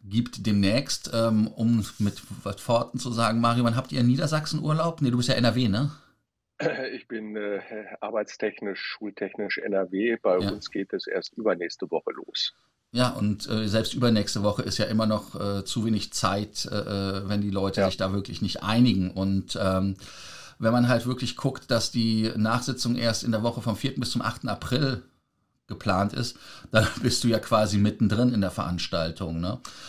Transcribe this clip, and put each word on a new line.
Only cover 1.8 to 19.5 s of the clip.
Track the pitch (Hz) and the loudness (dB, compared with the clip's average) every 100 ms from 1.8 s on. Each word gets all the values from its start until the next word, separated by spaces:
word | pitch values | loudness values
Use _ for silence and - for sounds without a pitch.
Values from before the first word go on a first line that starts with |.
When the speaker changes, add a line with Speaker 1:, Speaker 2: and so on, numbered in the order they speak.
| 101 - | 2 0
Speaker 1:
mit | 104 - - - - - - | -2 -2 -10 -10 -8 -6 2
Worten | 117 - - | 2 0 -6
zu | 127 | -2
sagen, | 117 113 113 | 0 2 4
Mario, | 117 117 | 4 4
wann | 120 113 | 2 0
habt | - | -2
ihr | 139 | 2
in | 120 | 4
Niedersachsen | 135 156 156 151 151 | 4 2 -2 -2 -2
Urlaub? | 147 156 165 160 | 0 0 0 0
Nee, | 135 | 2
du | 123 | 2
bist | 123 | 2
ja | |
N | 113 | 2
R | 120 | 4
W, | 113 120 | 4 2
ne? | 101 147 - _ _ _ _ _ - | 2 0 -4 _ _ _ _ _ -4
Speaker 2:
<laughs> | 160 135 131 | -2 -2 -6
Ich | 120 - | -8 -8
bin, | 113 107 107 | -8 -8 -6
äh, | 104 98 - 107 101 - | -4 -6 -6 -12 -12 -10
arbeitstechnisch, | 104 110 107 - 107 - 104 95 | -4 -2 -4 -4 -4 -4 -6 -6
schultechnisch | - - 104 - 98 - 101 - | -8 -8 -10 -6 -6 -4 -4 -4
N | 104 | -2
R | 98 90 | 0 0
W. | 95 117 113 | 0 0 2
Bei | 104 90 | 2 2
Speaker 1:
Ja. | 101 | 2
Speaker 2:
uns | 104 - | -4 -6
geht | 101 95 | -6 -4
es | 95 - | -6 -4
erst | 95 - | -6 -6
übernächste | - 107 87 85 - 87 | -4 -2 0 -4 -8 -4
Woche | 82 - | -4 -4
los. | - - - - - _ _ _ | -10 -8 -6 -6 -8 _ _ _
Speaker 1:
Ja, | 120 123 | 0 0
und, | 123 104 104 - | 0 -2 -2 -4
äh, | 110 107 | -2 0
selbst | 110 110 | 0 0
übernächste | - 123 110 101 104 | 2 4 4 2 0
Woche | 104 101 | 0 0
ist | 113 98 | -2 -2
ja | 110 | 0
immer | 110 110 | 2 2
noch, | 107 - - | 0 -4 -6
äh, | 101 98 | -4 -4
zu | 98 120 | -4 -2
wenig | 113 107 - | 0 0 -2
Zeit, | - 98 101 107 - - | -2 0 0 -2 -6 -4
äh, | |
äh, | 107 104 101 98 98 101 | -4 -2 -2 -2 -4 -2
wenn | 101 | 0
die | 101 | 0
Leute | 98 98 98 | 0 0 2
Speaker 2:
Ja. | 95 | 2
Speaker 1:
sich | - | 2
da | 92 | 0
wirklich | 98 - - | -2 -4 -4
nicht | 101 - | -4 -2
einigen. | 101 113 123 98 92 | 2 6 6 4 0
Und, | 95 98 98 - | 0 0 0 -2